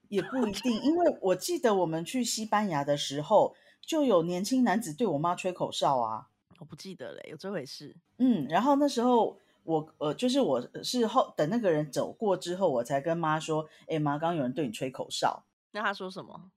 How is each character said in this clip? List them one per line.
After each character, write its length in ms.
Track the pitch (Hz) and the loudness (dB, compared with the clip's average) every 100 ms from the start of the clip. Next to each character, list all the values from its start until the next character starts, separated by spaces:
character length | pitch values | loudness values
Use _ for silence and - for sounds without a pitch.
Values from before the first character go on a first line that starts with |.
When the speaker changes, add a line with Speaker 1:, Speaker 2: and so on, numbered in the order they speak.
| - | -6
Speaker 1:
也 120 | 196 | -4
不 220 | - 262 | -2 0
一 60 | 226 | -2
定， 320 | 196 254 220 | 0 -2 0
因 140 | 269 339 | 2 4
为 220 | 330 - | 4 2
我 160 | 190 180 | 0 0
记 200 | - 349 | -2 0
得 160 | 233 | 2
我 140 | 196 170 | 4 2
们 180 | 160 | -2
去 200 | 170 254 | -4 -4
西 200 | 233 - | -2 -4
班 240 | 220 208 208 | -2 0 0
牙 140 | 147 | 0
的 140 | 143 143 | 0 0
时 260 | - 143 | -2 -4
候， 320 | 147 202 139 - _ _ | 4 6 6 0 _ _
就 220 | - 320 | -4 0
有 220 | 277 180 | 4 4
年 180 | 165 180 | 2 -2
轻 220 | 202 262 | 0 2
男 160 | 233 196 | 2 2
子 100 | 160 | -2
对 140 | 151 226 | -2 -2
我 100 | 143 | 0
妈 200 | 170 175 | 0 -2
吹 160 | 185 | -4
口 180 | 175 151 | -4 -4
哨 280 | - 170 131 | 0 0 2
啊。 280 | 113 110 - _ _ - | 0 -4 -10 _ _ -20
Speaker 2:
我 60 | |
不 100 | 147 | -20
记 220 | 160 190 185 | -18 -16 -14
得 160 | 113 | -14
了， 80 | 50 - | -14 -14
有 80 | 156 | -12
这 160 | 190 | -8
回 120 | 196 | -8
事。 300 | 131 - 143 - _ - | -8 -12 -18 -20 _ 0
Speaker 1:
嗯， 260 | 254 196 123 | 2 4 2
然 120 | 170 | 2
后 140 | 262 | 4
那 140 | 277 285 | 4 2
时 120 | 240 | 2
候 360 | 247 240 185 - _ _ | 4 4 2 -2 _ _
我， 260 | - 160 - - | -2 -2 -2 -4
呃， 140 | 151 | -4
就 140 | 147 254 | 0 0
是 120 | 277 | 2
我 280 | 202 123 - - | 2 0 -2 -8
是 240 | - 247 233 | -4 0 2
后， 260 | 254 - - | 2 0 0
等 120 | 196 | 0
那 80 | 233 | 2
个 140 | 202 | 2
人 180 | 151 151 | 2 0
走 180 | 151 92 | -2 -4
过 260 | - 214 180 | -2 0 0
之 200 | 170 180 | -2 0
后， 120 | 185 | 0
我 140 | 123 | 0
才 180 | 120 139 | 0 -2
跟 160 | 156 170 | 0 -2
妈 220 | 160 156 | 0 -2
说 300 | 156 156 156 - - | -2 -4 -4 -10 -6
：“诶， 140 | 160 | -2
妈， 180 | 147 147 | 0 0
刚 120 | 165 | -2
刚 60 | 170 | -2
有 60 | |
人 100 | 123 | -2
对 140 | 131 135 | -2 -4
你 60 | |
吹 180 | 107 131 | -4 -6
口 180 | - - | -6 -8
哨。” 360 | - 127 - - _ _ | -2 -2 -2 -10 _ _
Speaker 2:
那 100 | 208 | -6
他 140 | 214 | -4
说 160 | 202 190 | -4 -8
什 140 | 190 | -12
么？ 260 | 123 - 180 | -14 -18 -20